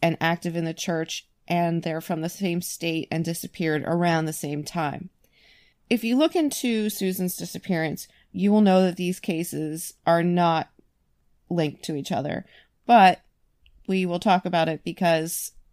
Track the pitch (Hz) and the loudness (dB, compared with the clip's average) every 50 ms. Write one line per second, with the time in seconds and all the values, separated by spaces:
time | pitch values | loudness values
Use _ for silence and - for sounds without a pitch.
0 | - 170 165 - - 165 170 170 - 175 165 170 165 160 165 - - - 170 160 | 0 0 0 0 0 -2 -2 -2 -4 -4 -4 -2 -4 -4 -6 -6 -6 -4 -2 -4
1 | 160 - - - - _ _ _ _ - 170 175 175 170 170 170 - 170 156 160 | -4 -4 -8 -12 -12 _ _ _ _ -4 0 0 0 0 0 -2 -2 -4 -6 -6
2 | - - 180 160 156 170 - - 196 180 170 175 180 - - - - 170 165 160 | -6 -6 -6 -4 -4 -6 -6 -4 -4 -2 -2 -2 -4 -6 -10 -6 -4 -4 -2 -4
3 | - - - 165 165 165 165 - - - - - 170 160 151 151 - - 170 170 | -4 -4 -4 -2 -2 -2 -4 -6 -8 -12 -8 -4 -2 -2 0 -2 0 -2 0 2
4 | 175 175 165 160 160 156 151 - - 143 147 147 147 - - 175 156 143 - - | 2 2 2 2 0 -2 -6 -8 -8 -6 -6 -6 -8 -6 -6 -6 -4 -4 -6 -8
5 | - 185 - _ _ _ _ _ _ _ _ _ _ _ _ _ _ _ 233 220 | -12 -16 -18 _ _ _ _ _ _ _ _ _ _ _ _ _ _ _ -2 -2
6 | - 226 247 262 311 330 - 359 311 285 - - - 247 226 214 214 214 - - | 0 0 2 4 2 2 2 2 0 0 -2 -2 -2 0 0 0 0 -2 -2 -2
7 | 196 190 185 185 185 180 - - 170 170 - 165 - - 180 160 160 151 - - | -2 -2 -2 -2 -4 -4 -4 -6 -10 -10 -10 -12 -4 -2 -2 0 0 -2 -4 -6
8 | - - _ _ _ _ - 185 185 202 208 214 208 196 185 185 185 185 170 - | -10 -18 _ _ _ _ -6 0 2 4 6 6 6 8 8 6 6 4 2 0
9 | 180 175 185 - - - 170 160 170 - - 147 156 151 156 165 - - - _ | -4 -4 -4 -4 -4 -4 -4 -4 -4 -6 -6 -6 -6 -6 -6 -8 -10 -12 -14 _
10 | _ 170 170 170 170 175 175 175 175 165 165 160 - - _ _ _ _ _ _ | _ 2 4 4 4 2 2 4 4 4 2 0 -2 -6 _ _ _ _ _ _
11 | _ _ _ _ _ _ _ _ _ _ 180 170 156 151 143 - - - 156 143 | _ _ _ _ _ _ _ _ _ _ -2 -2 -2 -2 -4 -8 -10 -8 -6 -6
12 | - - 190 - - 147 - - 190 - _ - _ _ _ _ _ - 240 226 | -6 -4 -4 -4 -4 -4 -6 -8 -10 -12 _ -20 _ _ _ _ _ 6 8 8
13 | 190 185 180 - _ _ _ _ _ _ _ _ _ _ _ _ - - 190 190 | 8 8 6 2 _ _ _ _ _ _ _ _ _ _ _ _ -4 -2 0 0
14 | 185 175 170 175 - 214 185 185 - 180 175 170 160 160 156 - - 175 165 - | 0 0 -2 0 2 2 2 2 2 0 0 0 0 0 -2 -6 -8 -10 -6 0
15 | 190 170 165 160 160 165 - - - - - - - _ | 2 2 2 2 0 -4 -6 -8 -10 -12 -16 -18 -20 _